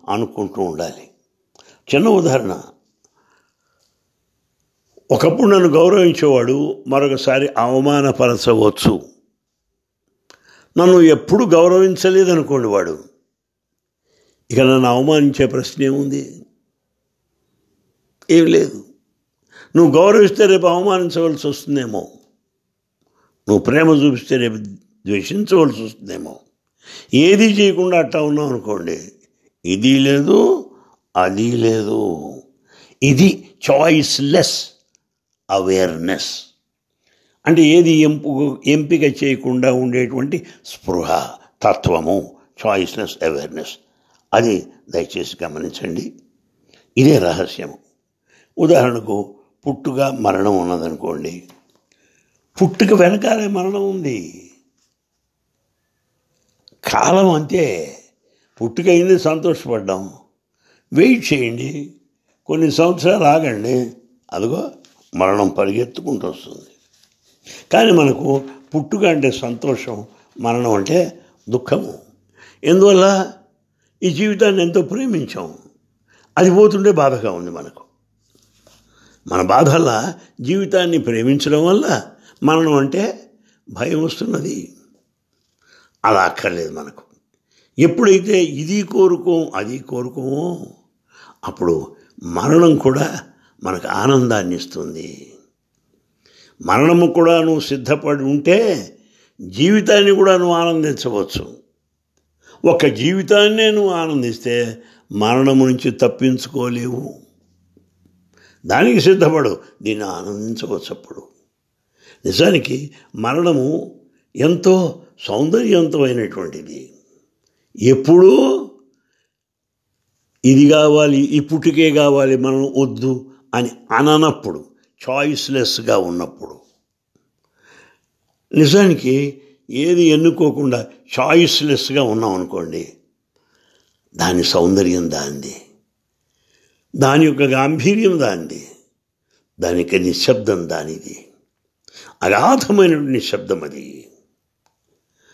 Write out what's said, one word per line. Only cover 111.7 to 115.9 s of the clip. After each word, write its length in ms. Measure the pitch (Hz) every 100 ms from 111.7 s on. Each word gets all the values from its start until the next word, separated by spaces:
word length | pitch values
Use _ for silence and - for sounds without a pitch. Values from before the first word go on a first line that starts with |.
| _ _ _ _ _ -
నిజానికి 640 | 95 175 170 - 135 147 - _ -
మరణము 840 | 113 147 175 147 131 156 - - _ _ _ -
ఎంతో 680 | 147 175 185 185 165 - - _ -
సౌందర్యవంతమైనటువంటిది. 1700 | 104 151 220 233 175 165